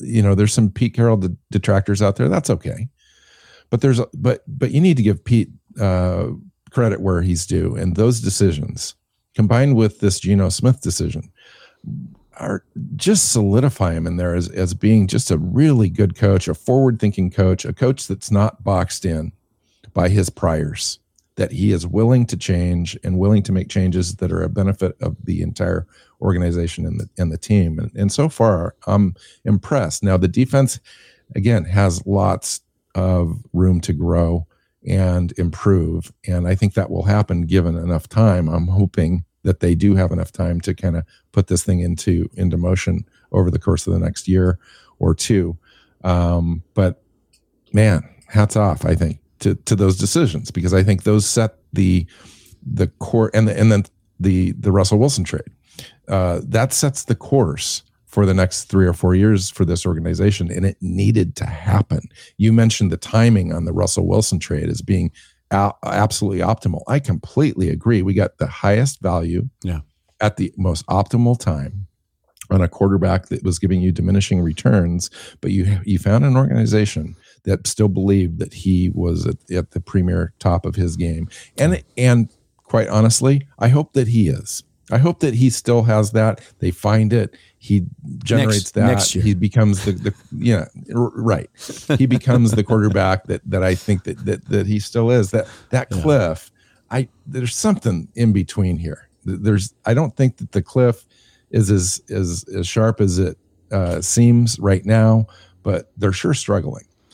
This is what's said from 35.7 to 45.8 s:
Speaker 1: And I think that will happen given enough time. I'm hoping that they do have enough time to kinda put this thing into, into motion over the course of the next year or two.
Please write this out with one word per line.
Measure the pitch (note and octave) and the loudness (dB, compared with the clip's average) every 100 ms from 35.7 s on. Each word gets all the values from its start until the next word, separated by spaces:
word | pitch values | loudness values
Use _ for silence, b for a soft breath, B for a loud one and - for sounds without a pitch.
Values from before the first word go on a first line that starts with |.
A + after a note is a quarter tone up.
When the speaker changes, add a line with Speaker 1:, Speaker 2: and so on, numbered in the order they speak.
| F#2+ D#2+ E2 - _ - | 2 2 -4 -8 _ -4
Speaker 1:
And | F2+ F2 | -2 0
I | F#2 | 0
think | G2+ G2+ | 0 -2
that | F#2 | -4
will | F2+ | -2
happen | F2+ G#2 G#2+ F2 | 0 0 0 -2
given | E2 F#2+ E2+ E2 | 0 0 0 -2
enough | E2+ E2 - | -2 -4 -2
time. | A2 A2 F2+ D#2+ | 2 4 4 0
I'm | E2 F2 | 0 0
hoping | F#2+ F#2+ - D#2+ F2+ - _ | 2 0 0 0 -2 -6 _
that | - F2+ | -4 0
they | F2 E2 | 2 2
do | G2+ F#2+ | 4 2
have | F2 | 2
enough | F2 E2 | -2 -6
time | - E2+ E2+ | -4 -4 -2
to | F#2+ | -4
kinda | E2+ F#2 E2 - b b | -4 -2 -2 -6 b b
put | - - | -2 0
this | F2+ | -2
thing | - F2+ | 0 0
into, | F2 E2+ - E2+ D#2+ | 0 -2 0 0 -2
into | - F2+ E2+ | -2 -2 0
motion | F2 F#2 - E2+ - b b | 0 -2 -2 -4 -6 b b
over | F#2 F2+ | 0 0
the | F2 | 0
course | - E2 F2+ | -2 -2 0
of | |
the | F2+ | -2
next | E2 - - | -2 -4 0
year | F#2 F#2 F2 b b b b | 2 2 0 b b b b
or | F2+ | -2
two. | D#2+ - G#2 E2+ E2 b b | 0 0 0 0 -6 b b